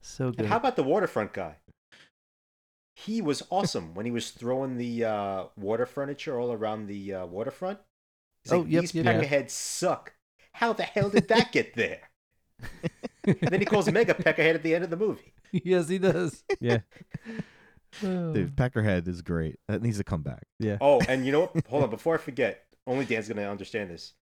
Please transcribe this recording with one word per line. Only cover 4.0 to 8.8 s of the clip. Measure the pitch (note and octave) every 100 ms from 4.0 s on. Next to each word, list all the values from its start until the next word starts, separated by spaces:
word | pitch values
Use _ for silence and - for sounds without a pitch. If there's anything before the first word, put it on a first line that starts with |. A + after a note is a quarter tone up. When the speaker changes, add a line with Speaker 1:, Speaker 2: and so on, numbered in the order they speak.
Speaker 2:
he | A2+
was | A#2+ A2
throwing | - A#2 B2+ C3+ B2
the, | A#2+ A#2
uh, | A2+ G#2+ G2+ F#2+ E2+ -
water | G2 A2+ B2
furniture | - C#3 C#3+ - B2+
all | B2
around | A#2 G#2+ G#2+ G#2
the, | G2+ G2
uh, | F#2+ F2+
waterfront. | F2+ B2 - F#3 G#3 _ _ _ _ _ _
He's | -
Speaker 1:
Oh, | E3+
Speaker 2:
like, | D#3+
Speaker 1:
yep, | D#3+